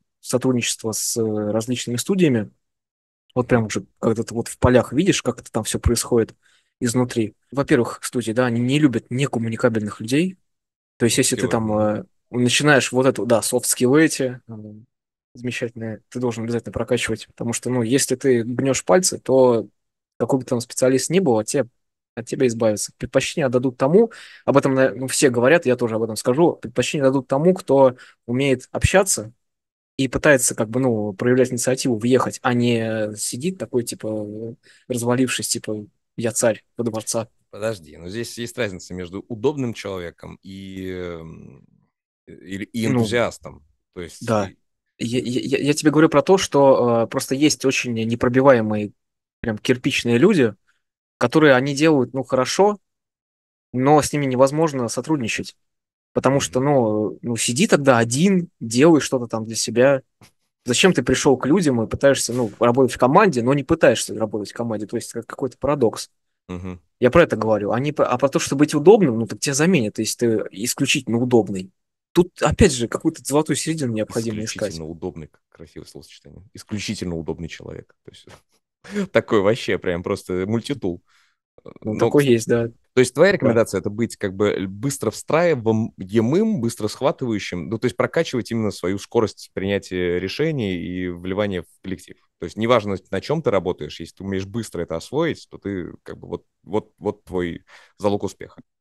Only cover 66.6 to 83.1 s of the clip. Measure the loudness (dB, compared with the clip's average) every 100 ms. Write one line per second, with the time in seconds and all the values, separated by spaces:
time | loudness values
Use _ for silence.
66.6 | -10 -14 _ 0 4 4 4 2 0 0
67.6 | 0 -2 -2 -2 0 0 0 0 -2 0
68.6 | 2 4 6 8 6 0 -4 -6 -4 0
69.6 | 2 2 0 -4 -6 -2 0 0 -4 -8
70.6 | -8 -4 -2 -2 -2 -2 2 2 2 -4
71.6 | -10 _ _ _ _ 0 0 0 0 4
72.6 | 4 2 -4 -4 -4 -4 -2 0 0 -2
73.6 | -4 -4 -4 -4 -4 -4 -4 -6 -8 -6
74.6 | -8 -8 -12 -10 -10 -10 -16 _ _ -20
75.6 | -20 -20 -20 -20 -20 -20 -20 -20 -20 -20
76.6 | -10 -8 -6 -6 -6 -6 -6 -8 -10 -14
77.6 | -16 -16 -18 _ -20 -20 -20 -20 _ _
78.6 | _ _ -10 -8 -2 0 2 2 2 0
79.6 | -2 -4 -2 -4 -4 -6 -4 -4 -2 -4
80.6 | -4 -6 -6 -8 _ _ _ _ _ _
81.6 | -20 -12 -8 -2 2 4 4 2 2 -2
82.6 | -2 -10 _ 2 2